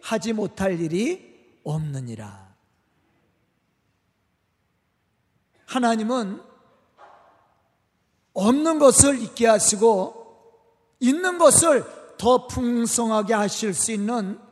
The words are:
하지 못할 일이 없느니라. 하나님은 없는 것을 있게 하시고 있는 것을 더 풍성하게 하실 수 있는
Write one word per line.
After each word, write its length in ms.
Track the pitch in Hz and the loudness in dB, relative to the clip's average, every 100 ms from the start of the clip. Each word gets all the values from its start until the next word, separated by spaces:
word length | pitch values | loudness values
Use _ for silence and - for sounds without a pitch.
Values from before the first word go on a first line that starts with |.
하지 300 | - 220 214 | -6 -6 -4
못할 480 | 220 196 - 190 170 | -4 -6 -4 -4 -2
일이 800 | 165 175 240 370 - _ _ _ | -4 -4 -4 -6 -12 _ _ _
없느니라. 880 | - 156 156 139 123 110 104 98 95 101 _ _ _ _ _ _ _ _ _ _ _ _ _ _ _ _ _ _ _ _ _ _ _ _ _ _ _ _ _ _ - | -8 -6 -6 -8 -10 -12 -16 -20 -20 _ _ _ _ _ _ _ _ _ _ _ _ _ _ _ _ _ _ _ _ _ _ _ _ _ _ _ _ _ _ _ -8
하나님은 760 | 262 240 226 214 254 202 220 - _ _ _ _ _ - - _ _ _ _ _ _ _ _ _ _ _ | -2 0 0 -2 -4 -6 -10 -16 _ _ _ _ _ -20 -20 _ _ _ _ _ _ _ _ _ _ _
없는 440 | - 202 269 320 320 | -2 0 2 0 4
것을 420 | 285 - 277 269 | 6 6 4 2
있게 260 | 220 - 226 | -4 0 2
하시고 760 | 220 - 208 226 202 185 - - - _ _ _ _ _ _ | 2 2 2 2 2 -2 -10 -20 -20 _ _ _ _ _ _
있는 380 | 247 302 370 349 | 0 0 -2 4
것을 460 | 320 - 330 269 147 - - - | 6 6 4 2 -2 -12 -20 -4
더 280 | 220 254 247 | 2 2 0
풍성하게 880 | - 247 240 233 - 226 220 202 | -6 -4 -2 -2 -2 -2 -2 -2
하실 400 | 220 208 - 214 | -2 -2 -2 -4
수 180 | 180 - | -4 -4
있는 480 | 220 208 240 190 214 - | -4 -4 -4 -6 -10 -16